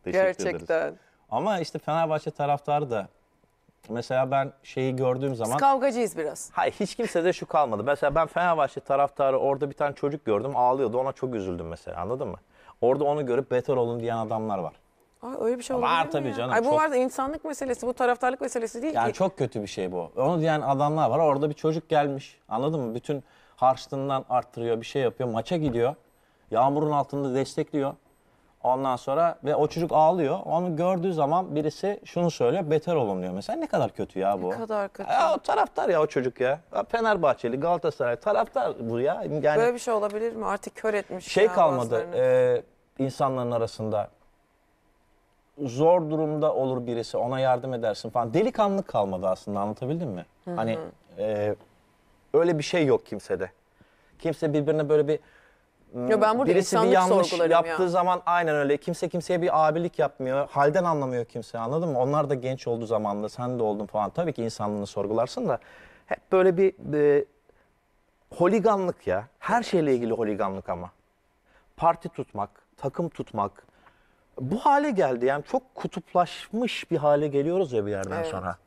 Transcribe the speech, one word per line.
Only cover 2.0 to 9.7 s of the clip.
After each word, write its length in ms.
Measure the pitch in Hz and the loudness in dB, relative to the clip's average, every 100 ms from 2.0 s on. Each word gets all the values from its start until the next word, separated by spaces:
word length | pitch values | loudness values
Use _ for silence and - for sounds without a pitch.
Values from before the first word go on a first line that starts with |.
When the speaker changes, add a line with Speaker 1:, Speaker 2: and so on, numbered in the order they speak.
| 160 156 - | 0 0 -4
Speaker 1:
taraftarı 580 | - 143 143 - 147 143 | -4 -2 0 0 -2 0
da 160 | 110 95 _ _ _ _ _ _ _ - | -4 -4 _ _ _ _ _ _ _ -10
mesela 420 | 113 - 131 131 | -8 -2 0 2
ben 220 | 139 139 - | 0 -2 -8
şeyi 320 | - - 131 127 | -10 -2 -2 0
gördüğüm 400 | 131 127 139 120 | 0 0 -2 -2
zaman 180 | 110 135 | -2 2
Speaker 2:
Biz 40 | |
kavgacıyız 560 | 277 269 277 233 220 165 | 2 4 0 0 -2 -2
biraz. 320 | 151 151 - | -6 -8 -8
Speaker 1:
Hayır, 200 | - - - | -2 -2 -2
hiç 160 | 208 - | -6 -4
kimsede 380 | 226 170 170 | -2 0 0
şu 120 | 170 170 | -2 -2
kalmadı. 380 | 160 135 104 | 0 2 0
Mesela 320 | 120 143 147 147 | -2 0 2 2
ben 120 | 156 | 0
Fenerbahçe 520 | 165 180 160 135 - | 0 0 2 0 -2
taraftarı 580 | - 139 143 - 139 131 | 0 2 2 2 2 2
orada 320 | 135 135 | 2 0
bir 60 | 143 | -4